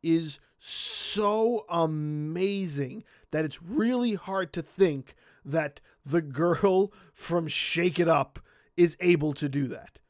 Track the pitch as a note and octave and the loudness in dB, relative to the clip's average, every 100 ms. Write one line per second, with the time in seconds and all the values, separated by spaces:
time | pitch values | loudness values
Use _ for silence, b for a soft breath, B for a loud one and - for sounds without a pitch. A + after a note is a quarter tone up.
0 | D#3+ E3 D#3+ - _ _ - - - - | 2 0 0 -10 _ _ -10 -6 -4 -2
1 | - G3 G#3 G#3+ A3+ A#3 - E3+ D#3+ D#3 | -2 0 0 2 2 0 -2 0 0 0
2 | D3+ D3+ D3+ E3+ F#3+ G3 F#3 C#3+ C3 G#3+ | -4 -4 -4 -2 -2 -2 -4 -4 -6 -8
3 | - b b D#3 D#3 - E3+ A3 A3+ B3 | -16 b b -4 -4 -6 -6 0 2 2
4 | A#3+ G3+ - G3 F3 - - - F#3+ C#3 | 0 -2 -4 -4 -4 -6 -10 2 2 2
5 | B2+ - b b C#3 D#3 D3 - b b | -10 -20 b b -4 -4 -4 -10 b b
6 | C3+ E3 D3+ C3 E3+ D#3+ G3 F#3 G3+ b | -2 -2 -2 0 0 4 4 4 2 b
7 | b - - E3+ D#3+ - - E3 F3+ D#3 | b -14 -2 -2 0 -4 -2 0 0 2
8 | E3 D3+ C3+ - b b b - E3+ - | 4 4 2 -8 b b b 2 2 4
9 | F3 E3+ D3+ C3+ D3 C#3 C3 - - _ | 4 4 2 -2 -4 -2 -4 -6 -16 _